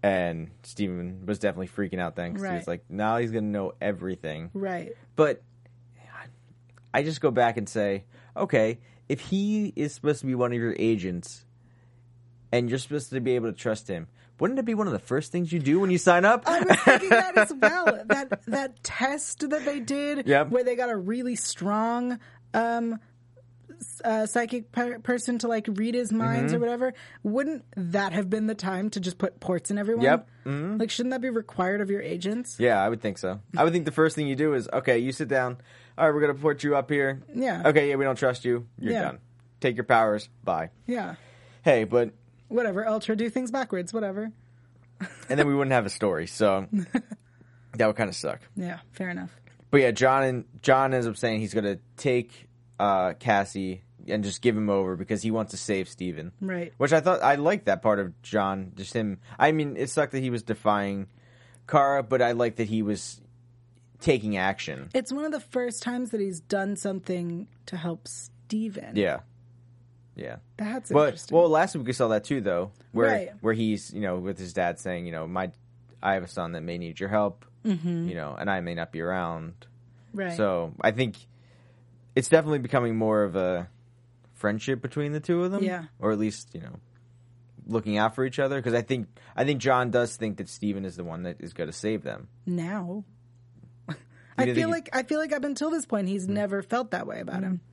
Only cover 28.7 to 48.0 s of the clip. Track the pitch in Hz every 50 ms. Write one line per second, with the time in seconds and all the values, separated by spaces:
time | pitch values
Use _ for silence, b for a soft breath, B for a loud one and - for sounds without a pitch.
28.7 | 190 185 196 214 - 208 180 185 180 - - 185 - - - - 185 170 - -
29.7 | 202 202 208 202 233 233 120 131 - 247 - b b b b 131 139 143 151 185
30.7 | 214 220 220 226 - - 247 254 262 262 240 262 233 226 214 - - - 185 185
31.7 | 196 208 208 190 202 202 - 151 175 175 175 190 214 240 247 - - - 117 123
32.7 | 113 98 95 107 117 110 - 107 95 - - 92 92 101 - - - - 147 165
33.7 | 165 180 160 143 - - 156 160 156 - 151 143 135 127 151 156 147 127 110 -
34.7 | - 131 127 - 127 117 120 131 131 - 156 - 139 131 127 127 123 123 B B
35.7 | B B B B B - 160 156 147 151 147 143 139 135 143 156 143 139 - 147
36.7 | 143 139 131 131 147 143 139 135 135 135 - - - 233 262 262 196 170 170 147
37.7 | 147 151 143 143 143 135 139 135 131 120 - 131 127 123 - 123 123 120 117 113
38.7 | _ - - 107 - - - 69 64 - - - _ - - _ _ _ - 135
39.7 | 120 107 120 - 131 113 113 110 104 104 - - - - - - 90 80 82 85
40.7 | _ - _ - 240 240 196 180 170 - b b b b b b b b b 165
41.7 | 143 120 110 98 113 123 120 110 - - _ _ _ - - - 226 233 247 220
42.7 | 185 185 220 226 214 220 208 - 220 208 233 233 214 254 254 240 220 269 262 -
43.7 | - 185 180 175 - 226 214 196 190 202 214 220 214 b b b b b b b
44.7 | b - - - _ - - - - - - - 127 143 147 143 139 139 139 135
45.7 | 135 123 110 98 - - 110 101 90 78 82 90 - - 110 104 98 98 98 87
46.7 | - 202 180 - - 262 - - 220 - _ _ _ _ - _ _ _ - -
47.7 | - 110 117 107 107 -